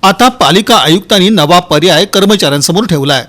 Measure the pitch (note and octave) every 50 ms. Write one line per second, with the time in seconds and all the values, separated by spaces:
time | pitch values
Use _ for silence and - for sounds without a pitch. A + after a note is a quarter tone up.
0 | - F#3+ G3 - A#3+ B3+ B3 - - C#3 D#3 F#3+ G#3+ - A#3+ G3+ B2+ D3 D#3+ G3
1 | G3+ - A3 G3+ F3+ G3 A3+ G3 D3+ D3 E3+ F3+ F3+ - D#3 D3 D#3 F#3 - D#3
2 | G3 G3 - G3 F#3+ G3+ G#3+ G3 - D3 C#3 D3 C#3 - E3+ F#3+ A#3 G#3+ F3 D3
3 | C3+ C#3 C#3+ B2+ A#2